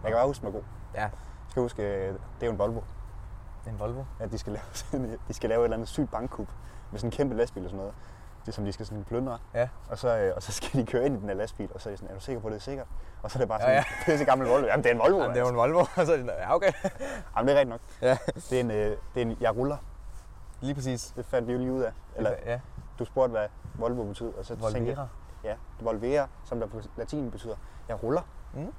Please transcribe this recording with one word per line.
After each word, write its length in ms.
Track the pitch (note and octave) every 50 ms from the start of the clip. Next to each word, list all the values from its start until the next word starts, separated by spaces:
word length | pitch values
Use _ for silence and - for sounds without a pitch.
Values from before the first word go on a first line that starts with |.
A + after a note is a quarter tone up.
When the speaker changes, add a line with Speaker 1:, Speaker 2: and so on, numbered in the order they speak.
| -
Speaker 1:
Jeg 80 | G#2+
kan 60 | A2 A#2
bare 100 | B2 C#3
huske, 140 | C#3+ -
den 60 | - G#2+
er 40 | F#2+
god. 100 | G#2+ F#2+ - - - - - -
Speaker 2:
Ja. 80 | -
Speaker 1:
Jeg 100 | G#2 G#2 - - - - - - - -
skal 120 | - -
huske, 220 | B2 A#2+ - - G#2
øh, 240 | G2+ G2+ G2 F#2+ F#2+ F#2+
det 60 | F2 - - - -
er 40 | -
jo 60 | A#2
en 80 | A2+ F#2
Volvo. 220 | G2 G#2+ A#2 A2+ - - - - - - - - - - - - - - - - - A2
Speaker 2:
En 120 | A2 G2+
Volvo? 240 | G#2 G#2+ A#2+ C3 C3+ B2+ - -
Speaker 1:
Ja, 60 | A2+
de 120 | G#2 A2 G#2+
skal 160 | - - G#2
lave 100 | G#2+ - -
<laughs> 40 | -
sådan, 460 | - - - - C#3 C3 A#2 A2+ A2+ - -
de 60 | -
skal 160 | - - A2+
lave 100 | A2 A#2
et 20 | A#2+
eller 140 | A#2 A2+ A2
andet 120 | A2+ -
sygt 220 | - - D3 -
bankkup 360 | - A2 A#2+ C3 - - G#2 - - - - - - - - -
med 80 | - G#2
sådan 80 | G#2+ A#2
en 40 |
kæmpe 240 | A2 - C#3+ C#3 B2
lastbil 280 | G#2+ A#2+ A#2 - G2 F2+
og 60 | F2+
sådan 80 | F#2 G2
noget. 140 | G2 G2+ G#2+ - - - - - - - - -
Det 60 | - -
er, 40 | A2
som 100 | - G#2
de 60 | G2+
skal 140 | F#2+ - A2
sådan 180 | F#2 G#2 G#2 F#2+
plyndre. 340 | - A#2 A#2 C3 C3 A#2+ A#2 - - -
Speaker 2:
Ja. 160 | A#2+ A#2+ B2 - - - -
Speaker 1:
Og 80 | A2+ G#2
så, 200 | - B2 A#2 A2+
øh, 160 | G#2 F#2+ -
og 80 | - -
så 80 | -
skal 280 | G2+ - - - - C3+
de 40 | A#2+ G#2+
køre 140 | - A#2+ B2
ind 120 | C#3+ C#3 G#2+
i 20 |
den 80 | G2+ G2+
her 60 | G2
lastbil, 340 | F#2+ G#2 A2+ - - G#2+ F2+ -
og 60 | G2
så 80 | - A2+
er 40 | G2+
de 40 | F#2+
sådan, 120 | G2+ F#2+
"Er 20 | F#2+
du 40 | F#2+ -
sikker 180 | - C3+ A#2+
på, 80 | G2+ A2
det 60 | G#2+
er 40 | G#2
sikkert?" 280 | - - C#3 C3+ B2 - - - - - - - -
Og 80 | G#2+
så 60 | - B2+
er 40 |
det 60 | B2+ G2+
bare 100 | A2 G#2+
sådan 140 | A2 B2+ C3
Speaker 2:
Ja, 20 | C#3
ja. 40 | D3 - - -
Speaker 1:
en 120 | - -
pisse 140 | D#3 C#3+ D3
gammel 220 | C3+ C3 C3 C3 A#2
Volvo. 200 | A#2+ C#3 C#3 A2
Jamen, 160 | G2 D3 -
det 60 | A#2+
er 40 | A#2+
en 60 | A#2
Volvo, 180 | A2+ F3+ G3 F#3+
Speaker 2:
Jamen, 120 | D3 B2
det 80 | A#2+ B2
er 40 |
jo 60 | B2 B2+
Speaker 1:
altså. 160 | B2 A#2+ A#2
Speaker 2:
en 80 | C3 D#3+
Volvo, 60 | F3 F3 -
<laughs> 80 | - F#3
og 80 | F3
så 80 | D#3 E3+
er 40 | D3
de 60 | B2
sådan, 20 | A#2+ F#2+ D#2
"Ja, 160 | F2+ F#2 C#3
okay." 160 | F3 G3 F#3+ D#3+ - - F#3+ - - C4 C#4 C#4 - - - - A2+
Speaker 1:
Jamen, 100 | A2+ C3+
det 80 | C#3+
er 40 | C#3+
rigtigt 100 | C#3 B2
nok. 120 | A2+ A#2 - - - -
Speaker 2:
Ja. 160 | - B2 C3 B2+ - - -
Speaker 1:
Det 180 | - - - B2+
er 60 | B2+
en, 120 | B2 A#2
øh, 260 | G#2+ G#2 G#2+ G#2 G#2+ - - - -
det 60 | B2+
er 40 | A#2+
en, 120 | A2+ A2+ A2+
"Jeg 140 | A#2+ A2+ A2 A2+
ruller." 200 | B2+ C#3 D3 C#3 - - - - - - - - - - - - - - - -
Speaker 2:
Lige 140 | B2+ C3 C#3+
præcis. 380 | C#3+ B2+ C3 B2+ A#2+ - - -
Speaker 1:
Det 100 | - A#2+
fandt 220 | - - B2+ A#2 A2+
vi 60 | B2
jo 60 | B2
lige 120 | B2+ B2+
ud 100 | B2+ C3
af. 100 | B2+ A2 A2 - - - -
Eller, 160 | - A#2 A#2+ A#2+ - -
Speaker 2:
Ja. 140 | A2+ A#2+ B2 - - - - - - - -
Speaker 1:
du 60 | B2
spurgte, 260 | - - C3+ C3 B2+
hvad 160 | A#2 A2 G#2 G#2 - - - - -
Volvo 280 | - A2 A#2 B2 B2 A2+
betød, 300 | G2+ G2+ - A#2 A2 G#2+
og 120 | - A#2
så 100 | - A#2+
tænkte 220 | G#2+ A2 A2 G#2 G#2
jeg, 80 | A2
Speaker 2:
Volvera. 220 | B2 C3+ C#3 C#3 A#2+ - - - - - - -
Speaker 1:
ja, 120 | - G#2+ - - - - -
Volvera, 460 | A2+ A#2 A2+ G#2+ A2 B2 C#3 D3 C#3 C3 - - -
som 160 | - B2+ A#2
der 80 | A2+ G2+
på 140 | G#2+ A2+ G#2 G#2+ - -
latin 340 | A#2 A2 - D3+ C#3 A#2+
betyder, 240 | G#2+ G2+ - A#2 G#2+ - - - - - - -
"Jeg 160 | A#2 G2+ A#2
ruller." 180 | A2+ C#3 D3+ - - - - - - -
Speaker 2:
Mm. 200 | C3 D3+ G#3+ D#4